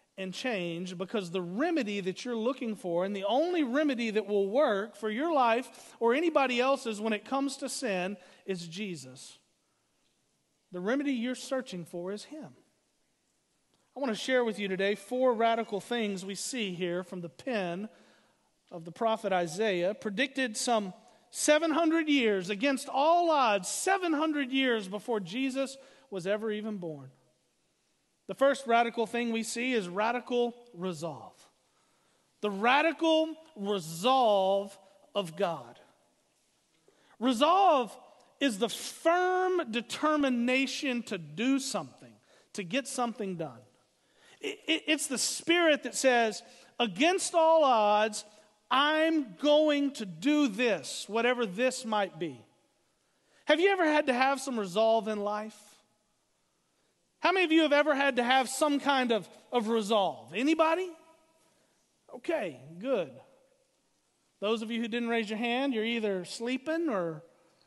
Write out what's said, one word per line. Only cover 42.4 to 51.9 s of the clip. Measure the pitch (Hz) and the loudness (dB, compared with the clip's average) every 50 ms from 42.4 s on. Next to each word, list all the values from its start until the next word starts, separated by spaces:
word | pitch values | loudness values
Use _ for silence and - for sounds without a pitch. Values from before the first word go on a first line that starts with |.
| _ _ - | _ _ -10
to | - 196 | -10 -8
get | 165 196 269 254 | -4 -4 -4 -4
something | - - - 247 233 214 - 208 190 185 | -4 -4 -4 -4 -4 -4 -6 -6 -6 -6
done. | 165 160 147 - 117 113 _ _ _ _ _ _ _ _ _ _ _ _ - - _ | -6 -8 -10 -10 -16 -20 _ _ _ _ _ _ _ _ _ _ _ _ -20 -20 _
It, | - - - - - - | -8 -8 -8 -8 -4 -2
it, | 320 - - | -2 -2 0
it's | - 311 285 - - | 0 0 0 0 -4
the | 262 220 | -4 -2
spirit | - - - - - - 339 349 339 320 294 - - | -2 -4 -4 -6 -2 0 2 4 4 4 4 2 0
that | 240 220 | -6 -6
says, | - - 262 247 240 233 220 208 - - - - - - - _ - | 0 2 4 4 4 2 2 0 -6 -12 -18 -20 -20 -20 -18 _ -2
"Against | 240 226 170 180 285 339 381 381 - - - | -2 -2 0 2 2 4 4 2 0 0 2
all | 339 320 320 330 330 302 | 4 6 6 6 6 6
odds, | 269 247 220 208 208 208 208 214 226 214 - - - _ - _ _ _ _ _ - | 6 6 6 6 4 4 4 2 2 -2 -6 -12 -14 _ -20 _ _ _ _ _ 0
I'm | 247 269 285 302 311 311 320 330 330 311 277 220 170 - 262 | 2 4 4 4 4 4 2 4 2 2 0 -2 -8 -2 2
going | 294 294 302 311 302 294 285 285 277 277 | 4 6 6 6 4 4 2 0 -2 -2
to | - 220 | -4 -10
do | 190 165 156 180 277 302 294 294 | -10 -10 -4 0 2 4 4 4
this, | 247 190 208 254 233 196 156 127 - - - - - | 2 2 0 0 2 0 0 -4 -8 -10 -10 -10 -4
whatever | 202 226 226 240 254 247 240 | -2 0 2 2 2 2 0
this | 202 175 202 254 262 247 - - | -4 -2 0 0 0 0 -2 -6
might | 220 | -2